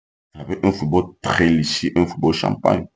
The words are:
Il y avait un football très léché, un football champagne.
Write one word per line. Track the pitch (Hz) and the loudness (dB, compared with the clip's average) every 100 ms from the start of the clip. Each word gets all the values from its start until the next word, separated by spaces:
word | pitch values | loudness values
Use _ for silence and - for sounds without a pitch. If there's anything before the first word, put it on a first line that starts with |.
| _ _ _ 73 | _ _ _ -16
Il | |
y | |
avait | 71 92 | -10 -2
un | 95 | 0
football | - 76 87 - - | 0 0 0 0 -6
très | - - 85 | -4 2 2
léché, | 82 76 - - 87 | 2 0 -2 -2 0
un | 85 | 0
football | - 80 | 0 0
champagne. | - - - 50 90 87 | 0 -2 2 2 2 -2